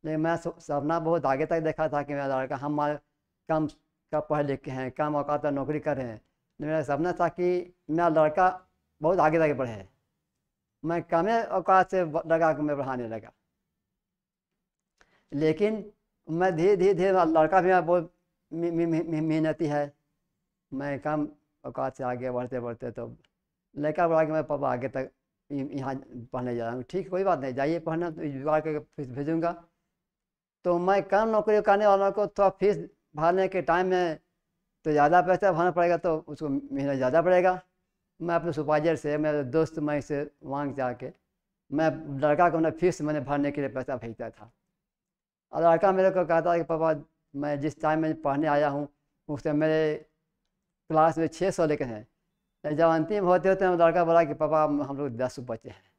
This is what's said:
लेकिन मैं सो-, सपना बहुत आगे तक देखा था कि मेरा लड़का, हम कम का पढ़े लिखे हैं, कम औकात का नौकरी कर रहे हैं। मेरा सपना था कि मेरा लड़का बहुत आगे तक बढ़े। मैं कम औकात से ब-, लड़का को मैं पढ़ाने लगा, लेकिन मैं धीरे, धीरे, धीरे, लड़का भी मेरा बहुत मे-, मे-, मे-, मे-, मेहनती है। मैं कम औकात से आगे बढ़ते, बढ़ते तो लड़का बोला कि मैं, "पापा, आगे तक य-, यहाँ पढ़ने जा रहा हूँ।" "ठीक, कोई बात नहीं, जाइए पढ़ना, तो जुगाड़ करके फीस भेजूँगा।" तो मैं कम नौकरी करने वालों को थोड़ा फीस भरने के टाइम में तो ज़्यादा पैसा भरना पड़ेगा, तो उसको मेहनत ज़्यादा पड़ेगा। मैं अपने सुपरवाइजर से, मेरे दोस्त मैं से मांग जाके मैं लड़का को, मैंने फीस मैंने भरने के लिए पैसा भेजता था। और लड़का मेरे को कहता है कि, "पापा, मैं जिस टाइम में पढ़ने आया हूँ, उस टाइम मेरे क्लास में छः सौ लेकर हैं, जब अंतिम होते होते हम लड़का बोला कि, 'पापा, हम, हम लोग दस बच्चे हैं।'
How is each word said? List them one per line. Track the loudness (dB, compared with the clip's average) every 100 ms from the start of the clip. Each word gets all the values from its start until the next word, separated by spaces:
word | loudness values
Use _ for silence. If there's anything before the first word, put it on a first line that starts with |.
लेकिन | -4 -2
मैं | 0 -2
सो-, | -4 -12
सपना | -6 -4 0 -2
बहुत | 0 0 0
आगे | 0 0
तक | -2
देखा | -2 -2 -2
था | -2
कि | -4
मेरा | -6 -4 -4
लड़का, | -4 -6
हम | -4 -2 -2 -4 _ _ _ _ _
कम | -2 -2 -6 _ _ _
का | -6
पढ़े | -2 -2
लिखे | -2 -4 -6
हैं, | -8 -8
कम | -4 -2 -2
औकात | -2 -2
का | -2
नौकरी | -4 -4 -4
कर | -4 -4
रहे | -6
हैं। | -12 _ _ _ _
मेरा | -4 -4
सपना | -2 -2 -2
था | 0 -2
कि | 0 0 0 -4 _ -4
मेरा | 0 2
लड़का | 4 4 4 2 2 _ _ _ _
बहुत | 0 4
आगे | 4 4
तक | 2 0
बढ़े। | -4 -8 -16 _ _ _ _ _ _ _ _ _
मैं | -6 -4
कम | 0 0 2
औकात | 0 0 -4 4 4 4
से | 0
ब-, | -2 -4 0
लड़का | 2 2
को | 2
मैं | -2 -2
पढ़ाने | -4 -6 -6
लगा, | -10 -12 _ _ _ _ _ _ _ _ _ _ _ _ _ _ _ _ _ _ _ _
लेकिन | -2 0 2 0 -2 -8 _ _ _ -8
मैं | 0 0 2
धीरे, | 2 4
धीरे, | 4
धीरे, | 4 2
लड़का | 4 4 4 4 4
भी | 4
मेरा | 2
बहुत | 4 0 0 _ _ _ _
मे-, | -6 -4
मे-, | -2 0
मे-, | -2 -2
मे-, | -2
मेहनती | -2 0 0 -2 -2
है। | -2 -4 _ _ _ _ _ _ _ _
मैं | -8 -6 -6
कम | -4 -4 -4 -8 _ _
औकात | -14 -8 -8 -6
से |
आगे | -6 -4 -4
बढ़ते, | -4 -4 -6
बढ़ते | -8 -8 -10
तो | -10 -14 -14 _ _ _ _ _ -6
लड़का | -4 0 2
बोला | 2
कि | 0
मैं, | -2
"पापा, | -4 -4 -2
आगे | -4 -4
तक | -6 -10 _ _ _ _
य-, | -8 -8
यहाँ | -8 -8 -8 -12
पढ़ने | -18 -10 -8 -6 -4
जा | -6
रहा |
हूँ।" | -8
"ठीक, | -8 -8 -6
कोई | -2
बात | 0 0
नहीं, | -2
जाइए | -4 -2 -2
पढ़ना, | -4 -4 -6
तो | -6
जुगाड़ | -8 -6 0 0
करके | 0 -6
फीस | -8 -14 -12
भेजूँगा।" | -8 -4 -2 -2 -4 _ _ _ _ _ _ _ _ _ _
तो | -2 0
मैं | 2 2
कम | 2 0 2
नौकरी | 0 2 2
करने | 4 4 6
वालों | 4 2
को | 0 -4
थोड़ा | 2 2
फीस | 4 0 0 -6 _ _ 0
भरने | 2 2 2
के | -2
टाइम | 0 2 2
में | 2 0 -4 _ _ _ _ _ _
तो | 0
ज़्यादा | 4 6 6
पैसा | 4 2 2
भरना | 2 0
पड़ेगा, | 2 2 2
तो | 0 -2 -6
उसको | -8 -4
मेहनत | -4 -4 -6 -4 0
ज़्यादा | 2 2
पड़ेगा। | 4 4 4 0 _ _ _ _ _ _
मैं | -2
अपने | -2 -2
सुपरवाइजर | -4 0 2 2 0
से, | -2 -2
मेरे | 0 0
दोस्त | 0 0 0 -2
मैं | -4 -4
से | -4 -6 -6 _
मांग | -10 -6 -6
जाके | -4 -6 -6 -12 -16 _ _ _ _ _
मैं | 0 0 0 -8 -2
लड़का | 0 4 4
को, | 4
मैंने | -2 0
फीस | -2 0
मैंने | -4 -4
भरने | -2 -2 -2
के | -2
लिए | -6
पैसा | -6 -8 -8
भेजता | -8 -12 -14
था। | -14 -20 _ _ _ _ _ _ _ _ _ _
और | 2 4
लड़का | 4 4
मेरे | 4 2
को | 2
कहता | 0 0 2
है | 0
कि, |
"पापा, | 0 -2 0 -2 -6 _ _ -8
मैं | -6 -4
जिस | -4 -2
टाइम | 0 0
में | 0 -2
पढ़ने | -2 0 2
आया | 2 2
हूँ, | -2 -8 _ _ _ -10
उस | -6
टाइम | -2 0
मेरे | 2 2 0 -2 -10 _ _ _ _ _ _ _ _
क्लास | 4 4 4
में | -4
छः | 0 -2
सौ | 0 0
लेकर | 0
हैं, | -4 -8 -14 _ _ _ _ _ -6 2
जब | 4
अंतिम | 4 0 0
होते | 2 4 4
होते | 2
हम | 2 4
लड़का | 4 4
बोला | 4 4
कि, | 4
'पापा, | 0 0 2
हम, | 2 0
हम | -4 -6
लोग | -6 -4
दस | -6 -6
बच्चे | -10 -12 -12
हैं।' | -20 _